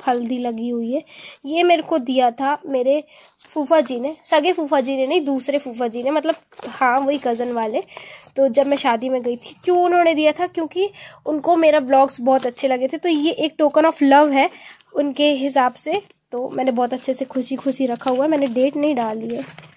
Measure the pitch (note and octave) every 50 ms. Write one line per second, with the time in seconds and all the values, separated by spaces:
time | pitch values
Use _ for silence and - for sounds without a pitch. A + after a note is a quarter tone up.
0 | - C4+ B3 B3 A#3+ A3+ B3+ B3 B3 A#3+ A3+ A3+ A#3 A#3+ A#3+ A#3 A#3 A3+ C4 D#4+
1 | - - - - - - - _ - C#4 D#4 E4+ F4 F4 E4+ E4+ - - E4+ D#4
2 | A#3 C4 B3+ C4 B3 A#3+ A#3 - C4+ C#4 D4 C#4+ - D4+ C4+ B3+ A#3+ C4 C#4+ D4+
3 | C#4+ _ _ - - _ _ _ - - - D#4+ C#4 - E4 D#4 C4 A#3+ B3+ A#3
4 | B3 D4 D#4+ - _ - E4 D4+ D4 F4+ F4 E4+ D#4 C#4 D4+ C#4 A#3 C4 C4+ C4
5 | C4 C4 E4+ F4+ D4 C#4 C#4 B3+ B3+ - C4+ C#4+ - B3+ A3+ A#3 B3 A#3 G#3+ A#3+
6 | A#3+ C4+ D4+ D4+ C#4+ D#4+ D#4 - _ _ _ - - A#3+ - - C4+ B3 B3 C4+
7 | C#4 C4+ D4 C#4 - B3 A#3 A3+ A#3+ B3 A#3+ A#3 A3 A3 A3+ F4 F#4+ - - -
8 | - - - - - - _ C4+ C4+ C4+ A3+ C#4 C4+ C#4 C#4+ C#4 - C4 A#3 A3
9 | B3 B3+ C4 B3+ A#3 A#3+ B3 A#3+ - - - _ - F4+ F4+ F4+ F4+ F4 F4 F4
10 | E4+ E4 D#4+ D4+ D4+ D4+ D4+ - F4+ F4+ - F4 D#4+ D4 - F4+ G4 G4+ - -
11 | - - - - _ - D#4 D4 - D#4+ F4 E4 D#4+ D4+ D4 D4+ C4 B3 C4+ C4
12 | C#4 C4+ - - A#3+ C4 C4 C4 B3+ A#3+ A#3+ - C#4 C4 B3+ B3 B3+ C4 E4+ D#4
13 | - F4 D#4+ D4 D4 E4+ - - D#4 D4+ - - G#3 - - D#4 D#4 E4 D#4+ -
14 | D4 C4+ C#4 C#4+ D4+ D4 C4+ C4+ D4 - - - - - - _ _ _ - C#4
15 | C#4+ C#4+ C4 - D4 D4 C#4+ B3+ C4+ C#4 C4 C#4 B3 B3 A#3+ - - D#4 E4+ G#4
16 | G4+ _ _ _ _ _ B3 A#3+ B3+ - C4+ C4+ C4 C4+ A#3+ B3 B3 A#3+ C4 B3+
17 | - C4+ C4 - C4 - - C4 B3 - C4+ B3 - C#4 B3+ - C4+ A#3+ A#3 -
18 | - C4+ B3+ B3+ C#4 D#4 D#4+ C#4+ C#4 B3+ A3 B3+ C4 C#4+ C#4+ D4 D4 D#4 C#4+ A#3+
19 | A3+ A3 A3 A3+ A3+ A3+ A#3 B3+ C4 - - - - - _